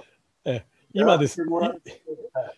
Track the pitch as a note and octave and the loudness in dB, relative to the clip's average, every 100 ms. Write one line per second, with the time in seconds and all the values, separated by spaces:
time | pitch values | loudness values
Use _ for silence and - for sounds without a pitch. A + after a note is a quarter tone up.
0 | - _ _ _ - B2 - _ _ G3 | -20 _ _ _ -6 -6 -8 _ _ 2
1 | G#3+ E3+ D3 F3 D#3+ E3+ G#3 F4 - - | 4 6 4 -2 -4 0 -2 -4 -14 -20
2 | - D4+ - - - | -14 -14 -8 -8 -8